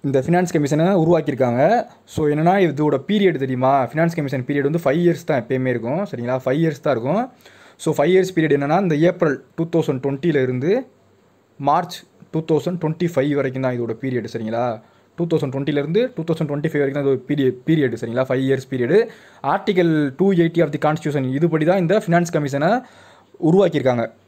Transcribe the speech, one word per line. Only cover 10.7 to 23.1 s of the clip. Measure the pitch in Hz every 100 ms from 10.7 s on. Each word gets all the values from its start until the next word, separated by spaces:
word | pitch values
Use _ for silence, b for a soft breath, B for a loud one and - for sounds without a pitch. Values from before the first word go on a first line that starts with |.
| 226 269 _ _ _ _ _ _ _ 139
மார்ச் | 160 170 - - _ - 160
டூ | 160
தௌசண்ட் | 156 - 180
டுவென்டி | 156 156 170 165
ஃபைவ் | 139 143
வரைக்கும் | 135 131 131
தான் | 123
இதோட | 117 110
பீரியட், | 135 123 110 117
சரிங்களா? | 110 117 123 110 b b b -
டூ | 170
தௌசண்ட் | 165 151 135
டுவென்ட்டில | 143 143 143
இருந்து | 180 247 214
டூ | 165
தௌசண்ட் | 160 156
டுவென்டி | 143 156
ஃபைவ் | 147 139
வரைக்கும் | 139
தான் | 139
இதோட | 131 -
பீரியட், | 147 131 127 -
பீரியட், | 160 135 113
சரிங்களா? | - 117 131
ஃபைவ் | 131 135
இயர்ஸ் | 135 131 131
பீரியட். | 120 185 233 B B B 135 196
ஆர்டிக்கல் | 196 180 170 156 147 131
டூ | 196 185 165
எயிட்டி | 170 151
of | 143
the | 151
constitution | 156 151 143 131 131
இதுபடி | 165 156 160
தான் | 190 170
இந்த | 208 185
ஃபினான்ஸ் | 170 175 165
கமிஷனை | 147 139 156 240 254 B B